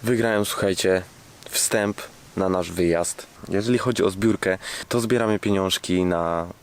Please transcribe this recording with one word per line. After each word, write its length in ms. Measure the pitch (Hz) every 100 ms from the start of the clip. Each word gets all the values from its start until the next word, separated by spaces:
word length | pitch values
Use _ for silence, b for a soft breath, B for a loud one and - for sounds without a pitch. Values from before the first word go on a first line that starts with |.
wygrają, 420 | 107 120 113 107 104
słuchajcie, 560 | - 98 92 95 92 90 - - - -
wstęp 520 | - - 110 104 104 - - - -
na 120 | 95
nasz 220 | 92 85
wyjazd. 560 | 87 87 85 85 - - - -
Jeżeli 280 | 98 110 123
chodzi 260 | 131 117
o 60 | 95
zbiórkę, 480 | 95 110 101 98 92 B B B
to 100 | 120
zbieramy 400 | 113 123 113 104
pieniążki 680 | 104 98 95 90 - 90 90
na 420 | 85 85 85 85 -